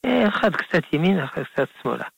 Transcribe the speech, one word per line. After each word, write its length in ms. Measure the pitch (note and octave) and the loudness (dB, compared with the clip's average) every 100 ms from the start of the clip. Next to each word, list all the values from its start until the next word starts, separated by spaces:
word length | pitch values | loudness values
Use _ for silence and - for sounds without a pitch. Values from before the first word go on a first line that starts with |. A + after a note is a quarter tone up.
| B3+ | 0
אה, 220 | B3 G#3 | 2 2
אחד 280 | - A3 D#3+ | 2 0 0
קצת 360 | - F3 - | -2 -2 0
ימין, 280 | D3+ F3 G3 | 0 2 2
אחד 220 | C3+ - | 0 -6
קצת 260 | B2+ - C3 - | -6 -4 -4 -4
שמאלה. 260 | C3 A#2+ A2+ | -6 -4 -8